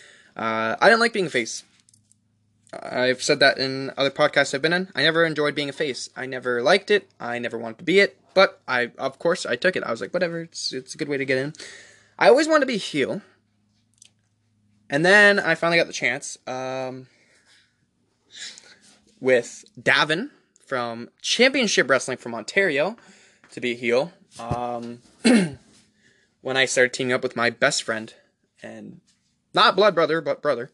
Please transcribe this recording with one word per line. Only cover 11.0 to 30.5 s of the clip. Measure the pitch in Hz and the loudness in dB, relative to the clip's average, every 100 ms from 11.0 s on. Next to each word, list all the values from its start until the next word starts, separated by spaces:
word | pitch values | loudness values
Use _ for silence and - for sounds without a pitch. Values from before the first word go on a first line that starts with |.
| 147 | -6
way | 139 | -4
to | |
get | 135 131 | -2 -2
in." | 139 - - - - _ _ - | -2 -8 -18 -20 -20 _ _ 2
I | 175 | 6
always | 240 311 | 6 6
wanted | 311 | 2
to | 269 | 2
be | 220 | -2
heel. | - 151 107 156 - _ _ _ _ _ _ _ _ _ _ _ _ _ _ _ - | -4 -2 -2 -4 -10 _ _ _ _ _ _ _ _ _ _ _ _ _ _ _ -6
And | 143 175 | 0 6
then | 208 202 202 | 8 8 6
I | 160 | 2
finally | 165 170 170 | 0 2 2
got | 165 | 0
the | |
chance, | - 135 131 - - - | -2 -4 -4 -8 -14 -10
um, | 127 131 131 131 131 127 _ _ _ _ _ _ _ _ _ _ _ _ - - - - _ _ _ _ _ | -8 -6 -8 -8 -10 -16 _ _ _ _ _ _ _ _ _ _ _ _ -18 -18 -18 -20 _ _ _ _ _
with | 127 127 - - - - | 2 2 2 -10 -20 -6
Davin | 123 135 151 160 277 - _ _ _ | 0 2 2 -2 -4 -12 _ _ _
from | 131 120 117 120 _ | -6 -6 -8 -14 _
Championship | - - 254 277 220 - 156 | -6 2 2 2 0 0 2
Wrestling | 131 - 123 | 2 0 -8
from | 123 | -8
Ontario | 117 110 - 196 139 170 233 - - _ _ _ | -10 -4 -2 0 0 -2 -4 -16 -20 _ _ _
to | - | -8
be | 123 | -6
a | 120 | -4
heel. | 120 120 170 - _ - | 0 0 0 -8 _ -16
Um, | 117 120 120 120 120 120 _ _ | -8 -6 -6 -8 -12 -16 _ _
<clears throat> | 226 233 175 - _ _ _ _ _ _ _ _ | 4 4 2 -4 _ _ _ _ _ _ _ _
when | 131 131 | -4 0
I | |
started | 131 - 123 | 2 4 2
teaming | - 127 | 2 -2
up | 123 | -2
with | 127 120 | -2 -2
my | 117 | -2
best | 117 135 143 | 0 0 0
friend, | - 110 110 - _ _ _ _ | -4 -8 -10 -18 _ _ _ _
and | 110 113 104 - _ _ _ _ _ | -18 -16 -18 -20 _ _ _ _ _
not | 170 220 196 | 0 2 4
blood | 208 | 2
brother, | 165 156 160 | 2 0 0
but | 143 139 | -4 -4
brother, | 147 | -4